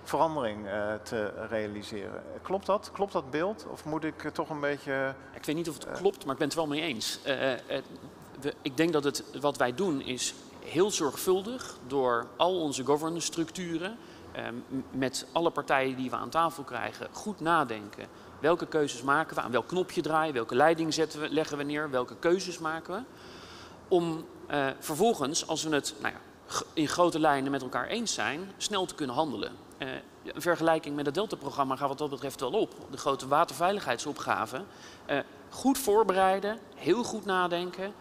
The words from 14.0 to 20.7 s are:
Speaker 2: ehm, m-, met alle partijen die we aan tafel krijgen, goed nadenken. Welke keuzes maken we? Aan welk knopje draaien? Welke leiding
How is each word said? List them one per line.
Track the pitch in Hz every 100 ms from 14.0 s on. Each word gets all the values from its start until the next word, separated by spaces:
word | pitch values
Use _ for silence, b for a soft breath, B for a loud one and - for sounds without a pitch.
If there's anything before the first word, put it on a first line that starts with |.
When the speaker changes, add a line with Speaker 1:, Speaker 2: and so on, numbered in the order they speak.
| B B B
Speaker 2:
ehm, | - 113 120 117
m-, | 135 -
met | 131 131 - -
alle | 160 170
partijen | - 135 143 131 131
die | 127
we | 113
aan | 113
tafel | 156 165 151
krijgen, | 127 123 107 - 120
goed | - 214 196
nadenken. | 156 170 135 110 104 - 104 B B B
Welke | 143 170 160
keuzes | 160 147 127
maken | 127 143 160 -
we? |
Aan | -
welk | 120 113
knopje | 180 185 -
draaien? | 147 160 160
Welke | 131 113 123
leiding | 151